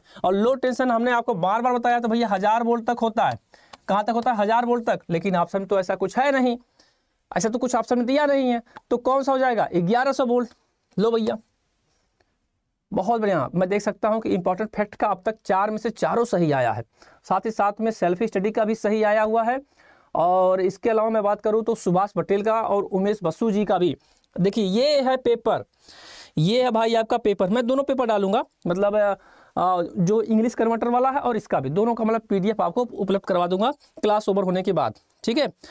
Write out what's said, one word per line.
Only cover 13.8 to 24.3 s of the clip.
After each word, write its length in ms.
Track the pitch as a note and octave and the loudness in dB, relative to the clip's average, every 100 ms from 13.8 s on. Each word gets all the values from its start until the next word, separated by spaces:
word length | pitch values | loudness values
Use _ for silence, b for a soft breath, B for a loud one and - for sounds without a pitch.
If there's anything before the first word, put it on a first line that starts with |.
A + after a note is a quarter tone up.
सकता 280 | G#3 G3 G#3+ | -2 -2 -2
हूँ 100 | A3 | -2
कि 80 | G#3+ | -2
इंपॉर्टेंट 380 | G3 F3+ F#3 G#3+ | -2 -2 -4 -4
फैक्ट 260 | - G#3 - | -4 -6 -4
का 120 | A3 | -2
अब 140 | F#3 A3+ | -2 -4
तक 120 | A3 - | -6 -2
चार 260 | F#3+ G#3 | 0 0
में 60 | G#3+ | -2
से 120 | A#3 | -6
चारों 340 | - D#3+ G#3+ A#3+ | -4 -2 0 0
सही 260 | F3+ D#3+ | 0 2
आया 180 | C3+ A#2+ | 2 0
है, 120 | G#2+ - b b b - | -2 -8 b b b -4
साथ 200 | F#3+ A3 | -2 -2
ही 60 | |
साथ 300 | G#3+ G#3 G#3 | 0 -2 0
में 100 | A3 | -4
सेल्फ 320 | A3 F3 F3+ | 0 0 0
स्टडी 280 | A3+ G3+ G#3 | -2 -2 -2
का 140 | G#3 G#3+ | 0 0
भी 100 | A3 | 0
सही 260 | G#3 A3 | 0 2
आया 200 | G#3+ G#3+ | 2 2
हुआ 200 | G#3+ A3+ | 2 0
है, 180 | A3+ C4+ - b b b b - | 0 -2 -6 b b b b 0
और 460 | F3 F#3 F#3 F#3+ | 2 4 4 2
इसके 280 | F#3+ F#3 A#3 | 0 0 0
अलावा 200 | A3 A3 | 2 2
मैं 140 | A3 | 2
बात 180 | G3+ G#3 | 0 0
करूँ 220 | A3 A3 | 0 0
तो 120 | A3 A3 | 0 -2
सुभाष 340 | F#3 F3+ G3+ | 0 0 0
पटेल 320 | F3 E3 G3+ | -2 0 0
का 180 | G#3+ A3+ | 2 0
और 200 | A3 G3+ | 0 0
उमेश 360 | F#3+ F#3+ G3+ G#3 | 0 -2 -2 -2
बसु 280 | E3+ - A#3 | -4 -2 0
जी 140 | G3+ G3+ | 0 0
का 120 | F#3 | 2
भी। 180 | F3 - b b b | 0 -2 b b b